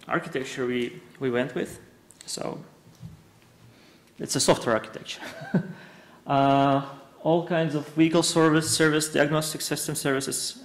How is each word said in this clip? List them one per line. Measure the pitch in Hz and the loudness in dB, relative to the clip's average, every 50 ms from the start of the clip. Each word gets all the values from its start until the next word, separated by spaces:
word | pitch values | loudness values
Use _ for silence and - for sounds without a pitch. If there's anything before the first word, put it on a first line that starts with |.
| - - | -6 -4
architecture | 123 165 - - - 131 131 - - 139 127 | -4 -2 -2 -4 -6 -6 -6 -6 -6 -4 -4
we, | 123 123 123 120 117 - - - - - - | -2 -2 -2 -2 -4 -6 -12 -18 -20 -10 -6
we | 139 131 | -4 -2
went | 120 123 131 147 - | 0 0 -2 -2 -4
with. | 175 - - - - - - - _ _ - - - - | -6 -6 -6 -8 -14 -20 -20 -20 _ _ -20 -20 -20 -14
So | - - - - - - - - - - - _ - - - - - - - - - _ _ - - _ _ - - - - - - - - _ _ _ - | -12 -10 -8 -6 -8 -8 -10 -14 -18 -20 -20 _ -20 -20 -20 -18 -18 -18 -20 -20 -20 _ _ -20 -20 _ _ -20 -20 -20 -20 -20 -20 -20 -20 _ _ _ -10
it's | 135 127 - | -8 -4 -2
a | 139 | 2
software | - - 160 - - 123 113 | 4 4 4 4 2 2 0
architecture. | 110 - - - - - - - - - - - - - - - | 0 0 -4 -12 -14 -12 -12 -12 -12 -12 -14 -14 -14 -6 -2 -2
<laughs> | 180 - - - - - - - - - - - - _ | -2 -2 -2 -8 -16 -18 -20 -20 -20 -20 -20 -20 -14 _
Uh, | - 139 139 139 139 139 139 139 139 139 135 139 - - - - - - - | 0 2 4 4 4 4 4 4 4 2 2 0 -4 -10 -18 -20 -20 -20 -4
all | - 160 165 175 165 | 0 2 2 2 0
kinds | 170 180 160 165 156 139 | 0 0 0 0 0 -2
of | 151 139 - - | -4 -4 -2 2
vehicle | 160 160 165 160 170 | 4 4 4 4 4
service, | 160 - - 170 160 160 151 160 160 - | 2 4 4 4 6 6 6 4 2 2
service, | - - 160 156 151 156 151 - | 2 4 4 4 4 2 0 0
diagnostic | - 143 147 147 156 156 156 - - 147 | 2 2 2 2 2 0 0 -2 -4 -6
system | - - 147 143 - - 151 | -6 -4 -4 -4 -4 -4 -4
services, | - - 143 135 135 135 - - - - - - - - | -2 -2 0 0 0 -2 -4 -4 -4 -6 -6 -8 -12 -16